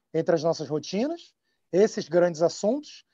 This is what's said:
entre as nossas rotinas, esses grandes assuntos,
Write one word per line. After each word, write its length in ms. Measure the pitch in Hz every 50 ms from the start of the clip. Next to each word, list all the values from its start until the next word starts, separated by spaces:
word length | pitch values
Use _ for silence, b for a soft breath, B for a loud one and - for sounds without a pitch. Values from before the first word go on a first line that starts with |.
| _ _
entre 220 | - 160 160 175 170
as 100 | 151 151
nossas 240 | 170 156 - 151
rotinas, 680 | 123 151 151 151 - 185 202 254 311 339 339 - _ _ _ _ _ _ _ _ _
esses 380 | 165 185 214 214 - 214 - 147
grandes 320 | 160 175 175 180 165 147
assuntos, 640 | 170 156 - - - 208 262 302 294 - - - _ _